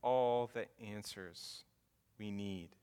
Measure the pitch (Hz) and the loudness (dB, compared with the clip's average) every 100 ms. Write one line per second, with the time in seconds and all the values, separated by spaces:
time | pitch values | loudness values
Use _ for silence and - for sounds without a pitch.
0 | 123 127 123 120 120 120 - - 110 104 | 6 6 6 4 2 -2 -6 -8 -8 -6
1 | 101 - 92 82 - - - _ _ _ | -6 -8 -10 -10 -12 -12 -16 _ _ _
2 | _ _ 104 101 101 95 85 - | _ _ -4 -2 -2 -4 -6 -16